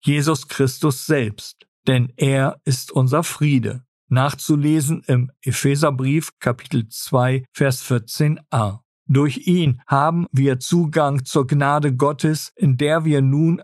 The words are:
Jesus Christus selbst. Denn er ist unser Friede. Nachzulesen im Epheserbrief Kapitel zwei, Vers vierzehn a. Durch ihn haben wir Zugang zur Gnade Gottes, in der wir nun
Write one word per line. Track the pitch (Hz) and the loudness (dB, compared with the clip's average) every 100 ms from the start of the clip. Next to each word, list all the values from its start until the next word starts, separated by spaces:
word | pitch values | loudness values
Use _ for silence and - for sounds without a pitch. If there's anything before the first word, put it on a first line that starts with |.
Jesus | - 147 147 156 - | -2 0 0 -2 -4
Christus | - 135 - 156 - - | -2 -2 0 -2 -2 -2
selbst. | 147 107 104 - - _ _ - | -2 -2 -6 -18 -20 _ _ 0
Denn | 127 123 - | 0 0 0
er | 135 135 135 - | 0 2 0 -2
ist | - 127 - | -4 -4 -2
unser | 143 127 151 | 0 2 0
Friede. | 165 - 147 135 107 127 _ _ - | -2 -2 0 2 0 -8 _ _ -2
Nachzulesen | 123 139 - - 151 147 156 139 160 - | 0 0 -4 -2 0 2 0 0 -4 0
im | 123 127 _ | 0 0 _
Epheserbrief | 131 - 139 139 156 131 131 156 - _ | -6 -2 0 2 0 0 -2 -2 -4 _
Kapitel | 127 120 - 127 110 | -4 -4 -4 -4 -4
zwei, | - - 127 127 131 131 | -10 -2 0 0 -2 -6
Vers | - 139 127 | -2 -2 -2
vierzehn | - 123 107 - 151 156 - | -2 -4 -4 -2 -2 -2 -4
a. | 127 104 104 _ _ - | -2 -2 -4 _ _ 0
Durch | 135 147 127 180 | 2 2 -2 0
ihn | 180 151 127 - | 2 2 -2 0
haben | 139 151 170 175 | 0 2 0 -2
wir | 131 135 127 | 0 2 0
Zugang | - 175 156 160 143 139 | 0 0 2 0 0 0
zur | 131 151 131 | -2 -2 0
Gnade | 143 139 147 147 | 0 2 2 0
Gottes, | 123 143 139 156 156 - - | 0 0 0 -2 -2 -6 -2
in | 139 123 | 0 2
der | 147 165 | 2 0
wir | 160 143 | 2 2
nun | 135 143 165 175 | 2 2 2 0